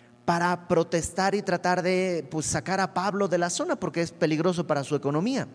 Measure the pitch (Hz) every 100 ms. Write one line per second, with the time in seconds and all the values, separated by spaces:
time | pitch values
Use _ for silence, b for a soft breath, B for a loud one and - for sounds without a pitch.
0 | B B - 170 175 175 175 170 170 170
1 | 156 - 196 202 196 175 180 180 175 185
2 | 185 170 135 156 143 160 - 190 185 180
3 | 196 196 196 175 175 - 330 285 170 170
4 | 165 - 160 156 170 175 170 143 131 143
5 | 139 147 214 262 -